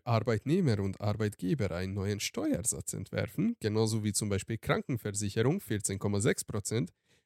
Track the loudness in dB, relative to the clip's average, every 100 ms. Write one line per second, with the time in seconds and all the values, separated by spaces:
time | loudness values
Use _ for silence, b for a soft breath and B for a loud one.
0 | 2 2 2 0 2 2 4 2 0 -2
1 | -2 0 -2 -2 -2 0 0 0 -2 -2
2 | -2 -2 -4 -2 0 0 -2 -4 -6 -8
3 | -4 -4 -2 0 0 0 0 2 2 2
4 | 0 0 0 0 -2 -4 0 0 0 -4
5 | -4 -4 -2 2 2 2 -2 -2 -2 -2
6 | 0 2 2 2 -2 -6 -2 -2 -2 -8
7 | _ _